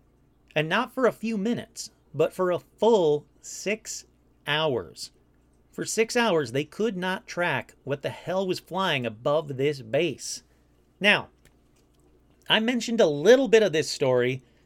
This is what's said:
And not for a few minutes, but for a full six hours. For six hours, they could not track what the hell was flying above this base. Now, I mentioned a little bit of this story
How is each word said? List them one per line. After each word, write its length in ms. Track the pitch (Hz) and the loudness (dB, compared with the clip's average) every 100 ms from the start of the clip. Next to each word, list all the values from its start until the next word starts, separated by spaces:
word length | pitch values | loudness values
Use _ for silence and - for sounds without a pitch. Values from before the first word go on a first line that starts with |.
| _ _ _ _ _ - | _ _ _ _ _ -4
And 140 | 156 | 0
not 240 | 196 240 | -2 -2
for 120 | - 233 | 0 0
a 60 | |
few 260 | 214 214 220 | 0 -4 -4
minutes, 540 | 202 233 202 - - _ _ | -2 -4 -8 -14 -16 _ _
but 180 | 139 160 | -2 0
for 180 | - 180 | 0 -2
a 100 | 170 | -2
full 640 | - _ 214 220 160 147 - _ | -6 _ 4 4 4 2 -2 _
six 640 | - - 190 214 - - - _ _ _ - | -18 -10 -6 -6 -8 -16 -16 _ _ _ -4
hours. 640 | 151 160 117 82 - - _ _ _ _ _ _ | -2 0 -2 -6 -14 -18 _ _ _ _ _ _
For 140 | - | -10
six 320 | 165 - 226 240 | -6 -2 0 0
hours, 380 | 233 165 127 | 2 2 0
they 100 | 131 | -4
could 320 | 151 - 220 180 | -4 -4 -4 -2
not 320 | 185 185 - | -4 -6 -8
track 480 | - 175 131 - _ | -4 -2 -2 -6 _
what 200 | - 139 | -8 -6
the 60 | 147 | -6
hell 380 | - - 185 190 | -8 -6 -4 -2
was 120 | 170 | -4
flying 460 | - 185 190 143 120 | -6 -4 -2 -2 -4
above 520 | 107 135 151 151 127 | -4 0 0 -2 -2
this 240 | 143 139 | -2 -2
base. 640 | 110 135 170 117 - - - _ _ _ _ _ | -4 -2 -2 -4 -10 -12 -16 _ _ _ _ _
Now, 260 | 196 180 - _ _ _ _ _ _ _ _ _ _ _ - | 2 2 0 _ _ _ _ _ _ _ _ _ _ _ 0
I 140 | 220 | 0
mentioned 400 | 226 247 226 233 | 2 -2 -2 2
a 60 | 185 | 2
little 420 | 143 165 262 262 | 4 6 6 6
bit 140 | 220 | 4
of 100 | 208 | 4
this 160 | 156 139 | 2 -2
story 540 | - 135 127 123 131 - _ | -2 2 2 2 -2 -10 _